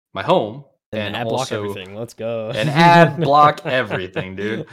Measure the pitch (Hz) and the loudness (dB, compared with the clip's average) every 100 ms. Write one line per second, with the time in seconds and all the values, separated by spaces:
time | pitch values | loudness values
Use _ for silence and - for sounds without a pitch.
0 | _ 95 98 175 107 131 - _ _ 110 | _ -8 0 0 -2 -8 -18 _ _ -8
1 | 104 107 117 113 131 110 104 98 92 104 | -6 -6 -4 -4 -4 -6 -8 -10 -12 -14
2 | 120 - 113 117 110 117 151 147 170 170 | -14 -10 -8 -8 -6 -4 -2 4 6 8
3 | 160 151 147 143 147 151 156 131 107 95 | 6 4 2 6 6 2 -2 -2 -2 -6
4 | 92 160 92 95 104 113 - | -8 -8 -8 -6 -6 -6 -8